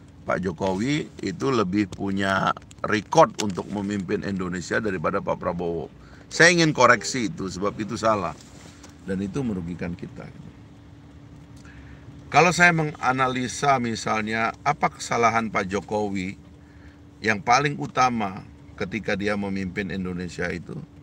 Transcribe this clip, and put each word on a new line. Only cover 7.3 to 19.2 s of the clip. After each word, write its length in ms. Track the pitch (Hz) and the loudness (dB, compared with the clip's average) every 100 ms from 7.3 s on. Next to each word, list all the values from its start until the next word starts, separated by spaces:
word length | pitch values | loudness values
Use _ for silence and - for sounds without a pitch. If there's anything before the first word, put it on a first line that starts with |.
| 82 95 | -4 -8
sebab 240 | 87 101 - | -4 -4 -4
itu 180 | 104 110 | -6 -2
salah 380 | 110 104 85 78 - - - - - - | 0 0 -2 -8 -16 -20 -20 -20 -20 -14
dan 160 | 90 95 | -6 -4
itu 220 | 98 117 | -4 -4
merugikan 500 | 123 92 85 85 87 87 | -4 -4 -6 -8 -8 -8
kita. 320 | - - 52 - - - - - - - - - - - - - - - - - - - - | -12 -14 -18 -18 -20 -20 -20 -20 -20 -20 -20 -20 -20 -20 -20 -20 -20 -20 -20 -20 -20 -20 0
Kalau 200 | 135 175 | 4 6
saya 200 | 165 175 | 6 6
menganalisa 1040 | 165 151 - 123 131 127 127 123 - 143 131 | 6 0 -2 0 2 0 0 -4 0 2 4
misalnya 720 | 120 110 113 110 107 113 113 - 143 | 2 -2 -2 -2 0 0 -2 -2 -2
apa 280 | 147 170 | 0 -2
kesalahan 560 | - - 123 117 113 110 | -4 -4 2 4 4 0
Pak 220 | 107 98 | -2 -2
Jokowi 640 | 101 - 107 104 98 92 - - - - - - - - - | -4 -2 -2 -2 -4 -6 -8 -16 -20 -20 -20 -20 -20 -20 -4
yang 200 | 104 104 | -2 0
paling 360 | 120 127 147 143 | 4 4 4 -2
utama 640 | 143 - 127 117 101 101 - - - - | -4 2 2 2 -4 -6 -14 -20 -16 -8
ketika 400 | 95 110 98 | -6 -4 -2
dia 160 | 98 | -2